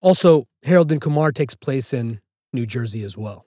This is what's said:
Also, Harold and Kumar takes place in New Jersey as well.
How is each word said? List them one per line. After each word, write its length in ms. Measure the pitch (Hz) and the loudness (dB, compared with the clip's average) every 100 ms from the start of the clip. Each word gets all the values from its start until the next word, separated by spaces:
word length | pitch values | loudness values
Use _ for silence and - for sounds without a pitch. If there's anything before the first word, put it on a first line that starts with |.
Also, 460 | 185 185 180 160 - _ | 4 4 6 4 2 _
Harold 280 | 131 180 160 | 2 2 4
and 80 | 156 | 0
Kumar 320 | 151 147 156 | -2 0 0
takes 240 | 135 147 - | 0 -6 -6
place 380 | - 135 120 | -6 -6 -4
in 260 | 131 117 113 _ _ _ | -6 -6 -8 _ _ _
New 140 | 127 117 | -8 -6
Jersey 380 | 123 117 107 | -6 -8 -8
as 120 | 101 98 | -12 -10
well. 300 | 107 98 | -12 -14